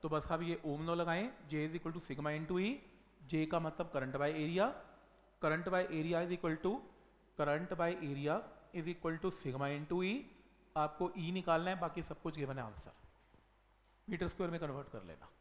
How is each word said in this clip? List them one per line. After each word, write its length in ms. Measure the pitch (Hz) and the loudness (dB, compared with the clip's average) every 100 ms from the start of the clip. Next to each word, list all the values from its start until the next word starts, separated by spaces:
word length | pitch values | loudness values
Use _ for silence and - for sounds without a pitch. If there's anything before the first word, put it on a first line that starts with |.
तो 60 | 156 | 0
बस 180 | 151 - | 0 2
आप 80 | 165 | 0
ये 180 | 170 165 156 | 0 -2 -2
ओम 200 | 147 160 | -2 0
लॉ 80 | |
लगाएं, 360 | 170 170 170 233 - 156 | 2 2 2 0 -6 -4
J 100 | 151 | -2
is 100 | 156 170 | 0 -2
equal 160 | 165 | -4
to 80 | 165 | -6
sigma 280 | - 135 151 | -6 -4 -2
into 260 | 151 160 180 | -2 0 2
E, 100 | 196 285 - - - - | 2 0 -8 -20 -20 -20
J 240 | - 160 156 | -2 0 2
का 120 | 170 | 2
मतलब 320 | 160 - 170 | 0 -2 -2
current 240 | 143 131 139 | 0 0 2
by 80 | 143 156 | 2 2
area, 300 | 151 175 226 - - - - - - _ | 2 4 4 2 -12 -20 -20 -20 -20 _
current 260 | 160 160 175 | 2 2 4
by 80 | 185 175 | 2 2
area 320 | 160 160 170 | 2 2 2
is 100 | 175 | 2
equal 240 | 175 170 160 | 0 0 2
to, 80 | 180 247 - - - - - - | 2 0 -4 -20 -20 -20 -20 0
current 360 | 147 151 180 175 | 2 2 0 2
by 100 | 170 180 | 2 2
area 360 | 156 139 143 180 - - - | -2 0 2 0 -2 -16 -8
is 140 | 180 160 | -6 -4
equal 300 | 139 165 160 | -2 -2 0
to 120 | 185 | -2
sigma 360 | - 139 131 139 | -2 -4 0 0
into 260 | 147 151 175 | 0 0 2
E। 60 | 185 247 - - - - - 156 | 2 0 -4 -18 -20 -20 -6 0
आपको 340 | 151 - 180 202 | 0 2 -2 0
ई 120 | 165 | -2
निकालना 380 | 185 180 165 180 | 0 4 4 4
है, 80 | 185 | 0
बाकी 220 | 170 - | -2 -4
सब 200 | - - | -8 -6
कुछ 160 | 165 151 | -6 -4
गिवन 200 | 135 135 | -4 -4
है 60 | |
answer, 280 | 113 107 - - - - _ - _ _ _ _ _ _ - | -6 -10 -16 -18 -20 -20 _ -20 _ _ _ _ _ _ -6
Meter 200 | 175 170 | -2 -2
square 220 | - 180 | 0 -2
में 100 | 165 | 0
convert 280 | 156 127 113 | -4 -4 -8
कर 160 | 113 | -10
लेना। 240 | 92 78 - - | -12 -16 -18 -20